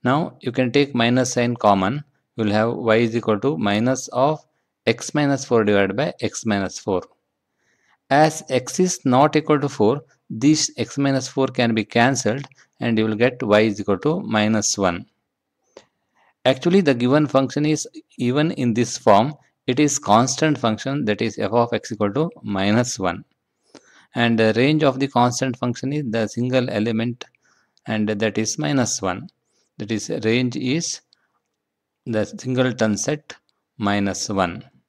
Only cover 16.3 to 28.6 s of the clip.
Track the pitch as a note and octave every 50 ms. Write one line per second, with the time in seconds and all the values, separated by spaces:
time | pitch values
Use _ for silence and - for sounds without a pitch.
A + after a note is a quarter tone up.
16.3 | _ _ _ C3 C3 C3 - F3 F3 G3+ F3+ D3 C3 A#2+ A#2+ B2 C3+ D3+ D3+ C3
17.3 | - C3+ C3+ B2 - C#3+ D3 D3+ D#3 D3 - - _ - _ _ _ - B2+ A#2+
18.3 | B2+ D3 D3+ E3 F#3+ D3 C3 A#2+ G#2+ A#2+ A#2+ A2+ - - - A#2 G2+ G2+ A#2 C#3+
19.3 | D3+ _ _ _ _ _ _ - B2+ C#3+ D3+ C#3+ C#3 - - - G2+ A2+ B2+ C3
20.3 | - - D#3 D#3 D3 - - A2+ G#2+ G2+ - C3+ C#3 D3 C3+ G#2+ G#2 - A#2 A2
21.3 | G2+ - G#2+ G2 A2 A#2+ A#2 A#2 A#2 G#2+ - - A2 G#2 G#2+ G2+ G2 C3+ D#3+ F3
22.3 | - - - G#2+ G2+ F#2+ F#2+ G2+ G#2+ A#2 B2 B2 - - F#2+ F2+ E2+ - - _
23.3 | _ _ _ _ _ _ _ _ - - _ _ _ - _ _ _ B2 A#2+ A#2
24.3 | A#2 A2 A2+ A2 G#2 A2+ B2+ C#3+ D#3 D#3 D3+ C#3 B2+ C3 C#3 C3+ - A#2+ B2 B2
25.3 | B2 - C3+ C3 B2 - - B2 A#2+ - - C3 C#3+ D3+ D3 A#2+ G#2+ A#2 A2 G#2
26.3 | - A#2+ B2 B2+ B2+ B2+ B2 C3 G#2 G#2+ G#2+ A#2 A2+ A2 A2+ B2 A#2+ _ - _
27.3 | _ _ _ _ _ _ _ _ _ _ _ - A2+ G#2+ G#2+ G#2 G#2+ G2+ A2+ A2
28.3 | - A2 A2 G#2+ - -